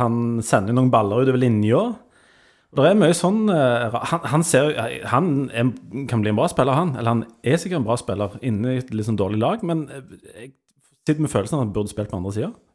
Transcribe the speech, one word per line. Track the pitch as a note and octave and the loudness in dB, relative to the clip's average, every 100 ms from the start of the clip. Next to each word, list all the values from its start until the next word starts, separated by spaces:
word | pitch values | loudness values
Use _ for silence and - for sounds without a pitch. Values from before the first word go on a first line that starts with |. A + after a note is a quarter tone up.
han | A#2+ A#2 A#2 A#2 | 2 0 -2 -2
sender | A2 A2+ G2 | 0 0 2
noen | A#2+ B2+ | 2 4
baller | A#2+ G#2 A2 | 4 2 2
utover | C3 B2+ | 2 2
linja. | B2+ A2 G#2+ C3 A#3 G#3+ - _ _ _ _ _ _ | 2 2 4 2 2 -4 -12 _ _ _ _ _ _
Og | - | 2
det | D3+ | 4
er | G#3 | 6
mye | D#3+ | 4
sånn, | E3+ F3 G#3+ G#3+ | 4 0 0 2
eh, | E3+ C3 A#2+ A#2+ | 2 2 2 0
ra-, | A#2 - | -4 -4
han, | E3 | -4
han | - D3 | 0 0
ser, | E3 C3 D3 B2+ B2 B2+ | 2 2 2 0 -4 -6
han | A2 A#2+ F3+ C#3 C3 | -2 0 2 0 -2
er, | A2+ B2 G#2+ - B2 C3+ | 0 -2 -2 -10 -10 -4
kan | A#2+ | 0
bli | G#2+ | 0
en | G#2+ | 2
bra | E3 | 0
spiller, | - C3+ | 0 2
han. | C3+ F3 A#2 | 2 0 -2
Eller | A#2 | 0
han | A#2 - - | -2 -2 -6
er | A#2 E3 | -2 -2
sikkert | F3 F3+ | -2 -4
en | |
bra | A2 A#2+ | -2 -2
spiller | - G2 G2+ G#2+ | -4 -4 -4 -4
inne | C3 G#2 B2 | -4 -2 -2
i | B2+ | -4
et | B2 | -4
litt | A2 G#2+ | -6 -2
sånn | G#2 | 0
dårlig | F#2+ G#2+ | 0 0
lag, | B2 A3 | 0 -2
men, | F3 D#3+ C3+ | -2 -4 -4
eh, | C3+ B2+ - - E2+ | -12 -18 -20 -20 -20
jeg | B2 - _ _ _ _ - | -20 -20 _ _ _ _ -2
sitter | D3+ | 0
med | D3 | 0
følelsen | A#2 G2 D#3 | 0 -2 -2
av | |
at | A2+ | -2
han | G2+ | -2
burde | G#2 | -6
spilt | - G#2 | -6 -6
på | G2 | -6
andre | F#2 | -6
siden. | G#2 D#3 A#3 _ | -4 -6 -8 _